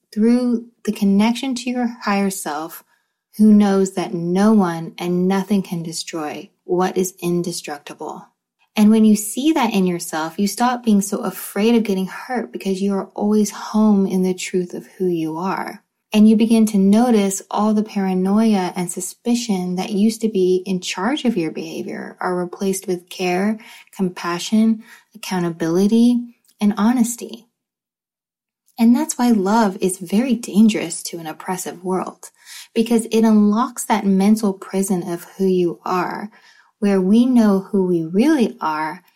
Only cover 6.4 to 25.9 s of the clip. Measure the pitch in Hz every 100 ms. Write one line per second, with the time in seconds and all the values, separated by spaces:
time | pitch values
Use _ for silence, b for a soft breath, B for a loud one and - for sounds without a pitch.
6.4 | - _ - 180 185 185 185 - 175 175
7.4 | 170 165 - 143 - 151 151 185 - _
8.4 | _ _ _ - 214 220 220 208 - -
9.4 | 302 320 233 202 185 170 - 160 160 -
10.4 | 202 - 240 247 233 202 196 196 180 -
11.4 | - 202 220 233 220 190 190 - - 254
12.4 | 339 - 196 190 202 196 - - 208 214
13.4 | 208 - - 214 214 196 196 185 185 185
14.4 | - 185 175 160 - - 185 170 160 160
15.4 | 190 170 - - _ _ _ 214 214 220
16.4 | 226 226 214 202 196 214 247 220 196 196
17.4 | - - 214 214 214 202 190 185 185 208
18.4 | 226 202 180 185 175 - - - 233 240
19.4 | - 185 180 180 185 202 220 220 214 202
20.4 | 185 185 190 185 - - 202 294 247 190
21.4 | 160 156 160 151 - - 131 - 185 180
22.4 | 175 - 196 190 - 180 - - 180 180
23.4 | 202 220 B B B - 185 180 175 175
24.4 | - 220 226 220 B B B - - 185
25.4 | 175 165 165 175 202